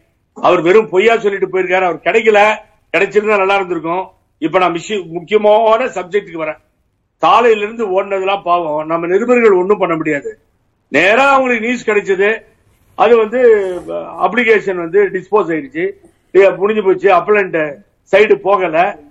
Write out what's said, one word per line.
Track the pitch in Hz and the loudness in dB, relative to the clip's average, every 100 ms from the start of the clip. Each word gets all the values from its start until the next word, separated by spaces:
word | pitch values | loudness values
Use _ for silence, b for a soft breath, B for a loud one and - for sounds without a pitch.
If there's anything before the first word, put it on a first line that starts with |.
| _ _ _ - | _ _ _ -2
அவர் | 151 175 | 0 2
வெறும் | 165 208 220 | 4 2 2
பொய்யா | 180 220 226 | 2 2 2
சொல்லிட்டு | 202 196 180 | -2 -4 -4
போயிருக்காரு. | 185 175 185 | -4 -2 0
அவர் | 185 156 | -2 -2
கிடைக்கல, | 170 220 220 208 208 214 - _ _ | -2 0 2 4 2 0 -10 _ _
கிடைச்சிருந்தா | 165 190 208 208 208 | -4 0 -2 0 0
நல்லா | 190 | 0
இருந்திருக்கும். | 202 185 175 160 170 - _ _ _ | 0 -2 -6 -4 -6 -8 _ _ _
இப்ப | 156 269 | -2 0
நான் | 175 | 0
விஷயம், | 170 160 214 165 | -2 -6 -8 -8
முக்கியமான | 165 165 214 208 214 226 226 254 | -14 -4 0 2 2 2 0 -2
சப்ஜெக்டுக்கு | 185 180 202 170 165 | -6 -4 -6 -6 -10
வரேன். | 156 151 _ _ _ _ _ _ | -10 -10 _ _ _ _ _ _
காலையில | 160 208 240 214 | 2 4 4 2
இருந்து | 208 233 214 | -2 -6 -4
ஓடுனதெல்லாம் | 185 196 196 190 196 | -2 -2 -4 -4 -4
பாவம், | 175 175 165 151 156 | -2 -2 -2 -6 -4
நம்ம | 165 170 | -4 -2
நிருபர்கள் | 190 240 247 226 185 | -2 2 2 4 2
ஒண்ணும் | 185 202 | 0 -2
பண்ண | 180 165 | -2 -2
முடியாது. | 156 143 226 214 _ _ _ _ _ | -4 -6 -6 -14 _ _ _ _ _
நேரா | 135 180 226 277 | 0 2 2 2
அவங்களுக்கு | 269 254 240 220 | 2 0 -2 -4
நியூஸ் | 247 - | -6 -2
கிடைச்சது, | 208 180 185 202 220 _ _ _ _ _ - | -2 -2 -2 0 -2 _ _ _ _ _ -2
அது | 208 233 | 2 4
வந்து | 214 240 240 214 190 180 160 170 175 170 | 2 2 4 4 0 -6 -8 -10 -10 -4
அப்ளிகேஷன் | 185 220 226 214 190 180 | -2 -2 2 0 0 -6
வந்து | 165 190 | -2 0
டிஸ்போஸ் | 196 185 185 208 165 | 0 -2 -2 -2 0
ஆயிடுச்சு, | 160 135 156 190 190 _ _ _ | -6 -6 -8 -8 -10 _ _ _
ஏ, | 180 190 | 4 4
முடிஞ்சு | 175 202 220 | 2 -2 0
போச்சு, | 190 180 196 | 0 0 2
அப்பலண்ட் | 180 - 208 190 165 151 139 _ _ _ | 2 2 0 0 -4 -6 -8 _ _ _
சைடு | 196 214 | 2 4
போகல. | 190 180 196 180 160 190 - - | 2 2 0 0 0 0 -2 -20